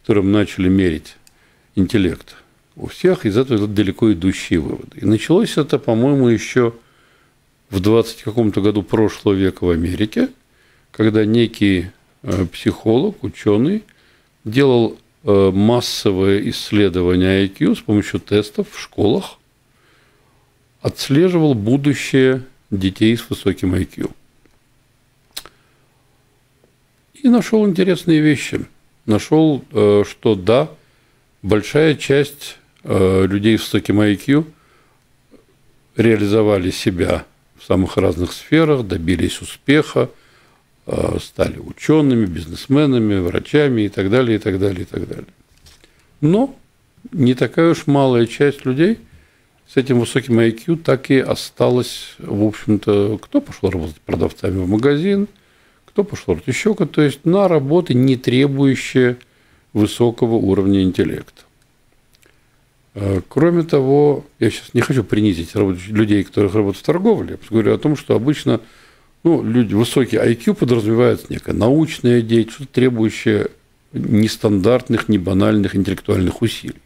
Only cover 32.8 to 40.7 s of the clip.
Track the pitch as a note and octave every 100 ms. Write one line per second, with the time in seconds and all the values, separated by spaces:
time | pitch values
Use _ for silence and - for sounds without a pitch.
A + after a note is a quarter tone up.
32.8 | - G#2 F#2+ F#2+ F#2+ G2+ G#2+ A2 - G#2+
33.8 | - G2 G#2 G2 - C#3+ D#3+ _ _ _
34.8 | _ _ _ _ _ _ _ _ _ _
35.8 | _ - A2+ A2 G2+ G#2+ G#2+ G2+ F#2 -
36.8 | - F2+ E2 E2 - _ _ _ - F#2
37.8 | F#2 - F#2+ E2+ F2 - - D3+ D#3+ C#3
38.8 | G#2 F#2 D#2+ F2+ F2 - - - - D3
39.8 | D3 C3+ A#2+ - _ _ _ _ _